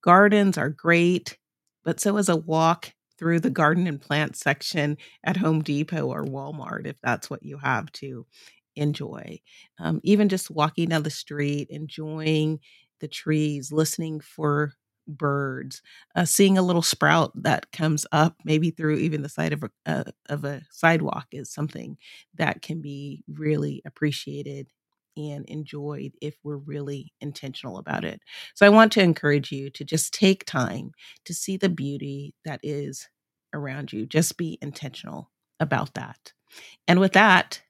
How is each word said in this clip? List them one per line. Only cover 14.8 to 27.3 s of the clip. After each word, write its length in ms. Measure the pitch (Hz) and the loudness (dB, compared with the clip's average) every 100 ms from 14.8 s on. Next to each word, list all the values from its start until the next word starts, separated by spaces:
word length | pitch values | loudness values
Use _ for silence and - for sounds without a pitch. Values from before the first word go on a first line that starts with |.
| _ _ - | _ _ -18
birds, 760 | 147 143 143 139 131 135 - _ - _ - | -4 -2 0 -2 -6 -12 -14 _ -20 _ -2
uh, 100 | 175 | 0
seeing 340 | - 196 190 | 6 6 6
a 20 | |
little 220 | 180 170 | 4 2
sprout 480 | 165 - 151 160 156 - | 2 2 4 4 2 -2
that 300 | - - - | 0 0 -2
comes 340 | - 156 151 - | -4 0 0 0
up 240 | 151 160 - 151 | 2 2 0 0
maybe 240 | 156 165 | 2 2
through 280 | - 160 151 | 0 -2 0
even 260 | 165 151 | 0 -2
the 60 | 143 | -8
side 220 | - 156 | -4 -4
of 120 | 147 | -4
a, 60 | 151 _ - | -8 _ -6
uh, 160 | 156 - - _ | -4 -6 -12 _
of 160 | 147 143 | -8 -6
a 160 | 139 - | -10 -14
sidewalk 560 | - 165 165 156 - - | 0 2 2 0 -6 -10
is 200 | - 135 | -14 -14
something 460 | - 147 - - - - - _ - | -8 -8 -8 -14 -16 -20 -20 _ -4
that 260 | 160 - | -2 -2
can 220 | - 160 | -8 -10
be 400 | 143 139 143 151 - | -8 -12 -12 -14 -16
really 540 | 151 151 151 147 139 | -6 -2 0 -2 -6
appreciated 840 | - - 151 139 - 143 143 139 135 _ _ _ _ - | -14 -4 -4 -4 -10 -12 -10 -12 -14 _ _ _ _ -12
and 300 | 151 143 135 | -10 -10 -10
enjoyed 680 | 156 147 147 143 143 139 - | -12 -10 -10 -10 -8 -12 -10
if 160 | 147 - | -12 -10
we're 140 | 147 147 | -12 -10
really 540 | 143 147 143 143 139 _ | -10 -10 -8 -10 -12 _
intentional 580 | 143 | -12